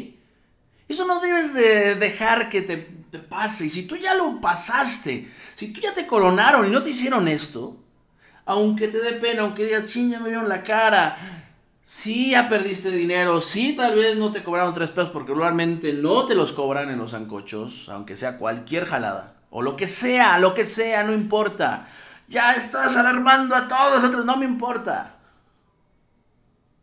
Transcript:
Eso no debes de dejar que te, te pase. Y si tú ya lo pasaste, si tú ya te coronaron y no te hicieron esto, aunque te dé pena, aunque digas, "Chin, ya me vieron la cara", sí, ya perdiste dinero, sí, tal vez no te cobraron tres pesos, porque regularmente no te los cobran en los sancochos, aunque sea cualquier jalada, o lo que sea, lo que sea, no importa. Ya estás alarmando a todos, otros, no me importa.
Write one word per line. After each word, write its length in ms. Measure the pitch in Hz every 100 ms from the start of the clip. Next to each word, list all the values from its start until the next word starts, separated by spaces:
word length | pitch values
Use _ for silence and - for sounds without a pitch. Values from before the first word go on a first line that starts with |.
| - - _ _ _ _ _ _ -
Eso 180 | 302 370
no 140 | 349
debes 320 | 359 349 302
de 420 | 269 226 214 202 196
dejar 520 | 208 - 220 226 226
que 140 | 196
te, 140 | 185 165 - - -
te 80 | 160
pase. 480 | - 196 208 - 156
Y 40 |
si 160 | 175 180
tú 100 | 349
ya 180 | 381
lo 260 | 381 320 220
pasaste, 880 | 170 170 - 254 254 - 147 117 - - -
si 140 | - 214
tú 80 | -
ya 120 | 415
te 140 | 381 -
coronaron 600 | 226 185 190 240 269 196
y 40 |
no 120 | 254
te 80 | 302
hicieron 380 | 247 254 247 165
esto, 480 | 147 - 113 156 - _ _ _ _ _ _ -
aunque 420 | 202 214 214 214
te 100 | 220
dé 120 | 233
pena, 300 | 233 233 226
aunque 220 | 208 202
digas, 200 | 220 220 214
"Chin, 200 | 240 240
ya 100 | 233
me 100 | 226
vieron 180 | 226 214
la 140 | 185
cara", 840 | 202 220 220 196 156 151 190 170 - _ _ _
sí, 480 | - - 214 233 262
ya 180 | 247 214
perdiste 420 | 214 196 185 190
dinero, 500 | 180 170 180 180 165
sí, 340 | 165 202 269 294
tal 180 | 240
vez 220 | 214 220 214
no 140 | 214
te 120 | 202
cobraron 320 | 175 175 175
tres 160 | 165 160
pesos, 200 | 180 170
porque 220 | 151 131
regularmente 600 | 143 170 170 170 165 156
no 320 | 143 151 233
te 100 | 262
los 180 | 202 147
cobran 380 | - 139 139 139
en 80 | 123
los 120 | 110
sancochos, 800 | 117 107 101 - 107 120 - -
aunque 260 | 101 101 98
sea 220 | 127 123
cualquier 480 | 110 120 120 160 170
jalada, 500 | 139 107 95 - _ _
o 120 | 117
lo 140 | 131 139
que 100 | 190
sea, 520 | - 247 247 220 180
lo 160 | 185
que 100 | 185
sea, 380 | 208 226 226 214
no 80 | 214
importa. 760 | 214 208 214 208 202 139 101 - - - - _
Ya 240 | 240 240
estás 440 | 254 - 262 262 247
alarmando 580 | 247 254 262 269 262
a 140 | 254 254
todos, 360 | 262 277 262
otros, 200 | 247 247
no 120 | 240 269
me 80 |
importa. 720 | 262 240 240 240 - 120 - - _ _ _ _ _ _ _ _ _ _ _ _ _ _ _ _